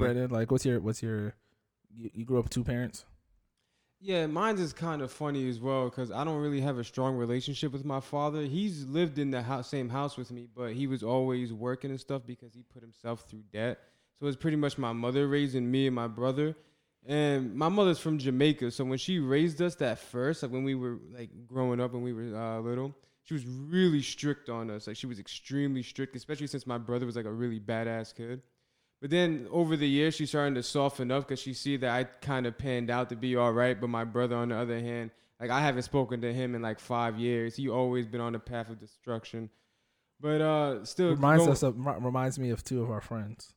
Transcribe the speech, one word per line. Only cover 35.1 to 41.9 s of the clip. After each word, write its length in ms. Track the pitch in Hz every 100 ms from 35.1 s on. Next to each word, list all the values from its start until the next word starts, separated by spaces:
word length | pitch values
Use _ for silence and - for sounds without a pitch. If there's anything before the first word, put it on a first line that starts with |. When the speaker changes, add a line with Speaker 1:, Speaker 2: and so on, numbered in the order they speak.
| _ _ -
Speaker 2:
like, 100 | 117
I 100 | 131
haven't 220 | 147 127
spoken 360 | 123 143 120 123
to 140 | 120
him 200 | 123 127
in, 80 | 120
like, 180 | 113 107
five 360 | - 120 117 110
years. 380 | 120 117 117 127
He 140 | 135
always 380 | 120 127 123 113
been 120 | 120
on 140 | 117
the 60 | 113
path 300 | - 117 110
of 80 | 110
destruction. 720 | 107 _ 123 113 - 117 110 _ _ _ _ _ _ _
But, 220 | 151 151
uh, 420 | 156 151 147 123
still 280 | 113 - 175
Speaker 1:
Reminds 320 | 147 139 160 170
Speaker 2:
going 60 |
Speaker 1:
us 100 | 135
of, 140 | 139 117
re-, 100 | 139